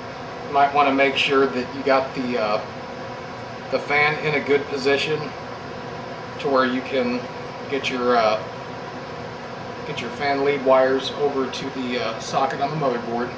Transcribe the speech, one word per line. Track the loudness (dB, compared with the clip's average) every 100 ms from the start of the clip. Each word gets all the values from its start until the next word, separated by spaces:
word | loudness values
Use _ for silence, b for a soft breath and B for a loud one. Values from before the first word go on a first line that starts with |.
| -10 -10 -10 -10 0
you |
might | 4 4
wanna | 6 4
make | 6 4 4
sure | 2 4 4
that | 2 -4
you | -2
got | 4 4 2
the, | -2 -2 0
uh, | 0 0 -2 -10 -10 -10 -10 -10 -10 -10 -10 -10 -4
the | -4
fan | 0 2 2 2 0
in |
a | 0
good | 2 2 2
position | 0 2 2 2 -2 -4 -8 -10 -10 -10 -10 -10 -10 -10 -10 -10 -4
to | 2
where | 4 4
you | 2
can | 0 0 0 -2 -4 -8 -10 -10 -4
get | -2 -2
your, | 0 4
uh, | 6 4 2 -2 -10 -10 -10 -10 -10 -10 -10 -10 -10 -10 -10 -10 -10 -8
get | -6
your | -8
fan | -4 -2 2
lead | 2 4 6
wires | 6 6 4 0
over | 0 0 0 -2
to | -4 -6
the, | -4 -2 -2
uh, | -2 -4
socket | -4 0 0 0
on | -2
the | 0
motherboard. | 0 0 -2 -2 -2